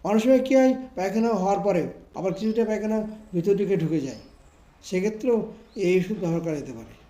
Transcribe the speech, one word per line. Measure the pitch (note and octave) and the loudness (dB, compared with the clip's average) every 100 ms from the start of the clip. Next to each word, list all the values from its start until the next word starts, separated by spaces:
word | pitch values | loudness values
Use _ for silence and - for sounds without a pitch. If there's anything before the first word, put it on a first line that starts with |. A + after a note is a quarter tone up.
| F3 | 2
অনেক | A3 | 2
সময় | A#3+ C4 | 6 4
কী | - C4 | 6 4
হয়, | C4 B3 - - | 6 2 -6 -6
পায়খানা | F#3+ G#3+ A#3 | -2 0 0
হওয়ার | G#3+ F#3 G3+ | 2 2 2
পরেও | G3 F3+ C3+ - - - | 2 0 -2 -8 -14 -6
আবার | F#3 | -4
কিছুটা | F3 A3 A3 A3 | -2 -2 0 0
পায়খানা | G#3+ G#3+ A3 G#3+ - - | -2 -2 -2 -4 -12 -6
ভিতর | F3+ E3+ G3+ | -2 0 0
দিকে | G3 F#3 | 2 0
ঢুকে | D#3+ D#3+ | 0 -2
যায়, | C3+ A2 - - - _ - _ | -4 -10 -18 -20 -20 _ -20 _
সেক্ষেত্রেও | - F#3 G3+ G#3+ B3+ A3+ F3+ - - - F3+ | -6 -2 -2 -2 0 0 -2 -12 -16 -4 2
এই | F#3 | 2
ওষুধ | F3 G3 | 0 -4
ব্যবহার | F3 E3 | -2 -2
করা | D#3+ D3+ | -4 -6
যেতে | C3 | -8
পারে। | A2+ A2+ - | -14 -16 -20